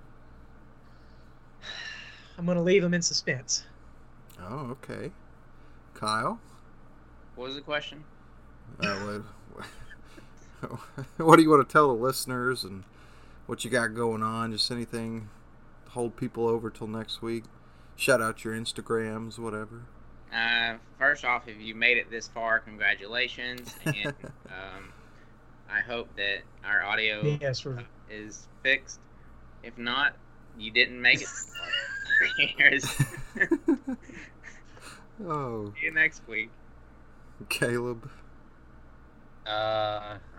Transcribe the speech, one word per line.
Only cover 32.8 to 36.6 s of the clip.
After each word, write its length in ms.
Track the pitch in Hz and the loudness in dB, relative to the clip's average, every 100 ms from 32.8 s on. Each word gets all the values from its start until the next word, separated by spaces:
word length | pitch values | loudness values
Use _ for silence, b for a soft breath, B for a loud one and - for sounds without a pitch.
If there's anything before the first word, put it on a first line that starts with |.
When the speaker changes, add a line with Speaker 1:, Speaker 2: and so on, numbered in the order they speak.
| 135 - 139 - - - | 2 0 0 -2 -6 0
Speaker 3:
far. 600 | - 320 - 269 - 254 | 2 2 2 2 0 -8
<laughs> 40 | |
Speaker 2:
<laughs> 60 | - - - - - B B B B B B - | -10 -16 -18 -18 -20 B B B B B B -12
Oh. 480 | 180 151 131 113 104 104 | -6 -4 -4 -4 -6 -4
Speaker 3:
See 60 | 160 | -2
you 80 | |
next 340 | 156 156 - - | 2 2 0 -8
week. 220 | 110 113 - | -6 -6 -10